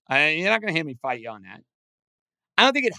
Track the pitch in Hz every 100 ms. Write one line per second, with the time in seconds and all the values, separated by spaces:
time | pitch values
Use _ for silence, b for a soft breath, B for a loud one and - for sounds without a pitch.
0 | - 135 151 156 185 220 208 165 156 123
1 | 135 123 113 107 95 98 _ _ _ _
2 | _ _ _ _ _ - 247 269 247